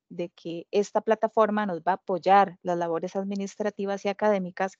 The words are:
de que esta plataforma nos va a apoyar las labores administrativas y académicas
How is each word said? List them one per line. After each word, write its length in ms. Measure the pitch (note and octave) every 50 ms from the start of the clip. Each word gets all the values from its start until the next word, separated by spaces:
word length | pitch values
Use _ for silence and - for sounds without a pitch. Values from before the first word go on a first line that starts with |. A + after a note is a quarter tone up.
| _ _
de 200 | F3+ F3 F3 E3+
que 380 | - - - F3 E3 E3+ - -
esta 320 | - G3+ G3+ - - G#3+
plataforma 640 | - A3 A3 - - G#3+ - A#3 A3 G#3 G#3 G#3+ G#3+
nos 140 | G3 F3 D#3+
va 120 | - F#3 F#3
a 20 |
apoyar 640 | - _ - F#3+ E3+ D#3 F3+ F#3+ G3+ G3 F#3+ F3+ -
las 160 | _ F#3 F3 F3
labores 380 | F3 E3+ E3 E3 F3+ F#3 -
administrativas 880 | G3 G3 G3 G3+ G3 G3 F#3+ - - G#3 G#3 - - G3 G3 G3 G3+ -
y 40 | G3+
académicas 680 | F#3+ - G#3+ G#3+ G#3 F#3+ F#3 F3 - - F#3+ F#3+ -